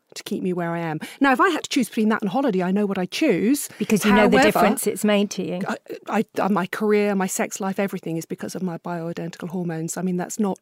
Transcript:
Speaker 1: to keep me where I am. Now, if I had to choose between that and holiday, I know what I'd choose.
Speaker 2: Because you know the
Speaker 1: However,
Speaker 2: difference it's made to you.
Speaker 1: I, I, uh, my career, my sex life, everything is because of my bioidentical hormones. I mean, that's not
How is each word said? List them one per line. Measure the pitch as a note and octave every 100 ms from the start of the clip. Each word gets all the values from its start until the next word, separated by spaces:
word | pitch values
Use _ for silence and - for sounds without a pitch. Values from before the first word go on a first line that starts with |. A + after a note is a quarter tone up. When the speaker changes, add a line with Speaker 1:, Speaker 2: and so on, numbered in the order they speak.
| _
Speaker 1:
to | -
keep | - G3+
me | F#3
where | F3+ E3+
I | E3+
am. | E3 D#3 - -
Now, | C#4
if | C#4
I | F#4+
had | D4+
to | -
choose | C#4+ A3
between | - G#3+
that | A3
and | G3
holiday, | A3+ C#4 F#3
I | F3+
know | G3+ G3+
what | G3
I'd | F3+
choose. | - D#4 E3+ G3+ C#4+ - -
Speaker 2:
Because | G#3+ G#3+
you | G#3+
know | G#3 G#3
the | C4
Speaker 1:
However, | D4+
Speaker 2:
difference | - G#3 - -
it's | - G#3
made | G#3 G3+
to | -
you. | F3+ F3+ F3+
Speaker 1:
I, | - - - -
I, | G#3+ - -
uh, | F#3+
my | F#3+ F3+
career, | - G#3+ G#3 G#3 G3
my | F#3+
sex | - G#3 -
life, | F#3+ F#3+
everything | G3 F#3 E3+ E3
is | -
because | - -
of | F3
my | F3+ E3
bioidentical | - F3 E3 E3+ E3+ - F3
hormones. | F#3 F3 D#3+ E3+ -
I |
mean, | F#3 F3
that's | - -
not | G3+ -